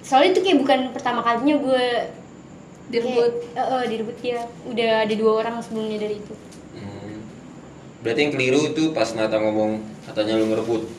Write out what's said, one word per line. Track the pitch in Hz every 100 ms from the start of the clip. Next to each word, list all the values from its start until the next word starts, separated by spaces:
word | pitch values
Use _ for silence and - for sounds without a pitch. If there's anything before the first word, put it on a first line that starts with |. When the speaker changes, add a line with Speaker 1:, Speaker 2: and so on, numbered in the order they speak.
Speaker 1:
soalnya | - 269 370
itu | 370
kayak | 392 285
bukan | 285 269 254
pertama | - 247 240
kalinya | 233 233 277 285
gue | 262 254 247 233 - - - - - - - - -
Speaker 2:
Direbut. | 233 240 240 240 233
Speaker 1:
kayak, | - -
eh, | -
eh, | 254 247
direbut | 220 220 240
dia. | 247 240 233 -
Udah | - 226 226 220
ada | 220
dua | 214 220 220
orang | 226 233
sebelumnya | - 220 220 214
dari | 208 208
itu. | - - - - -
Speaker 3:
Hmm. | - 101 101 104 107 110 - - - - - - -
Berarti | 113 113
yang | 147
keliru | 131 127 139 151
itu | 160 160
pas | 120 107
Nata | 110 107 107
ngomong | 107 107 107 107 107 -
katanya | - 110 107 110
lu | 110
ngerebut. | 107 110 113 -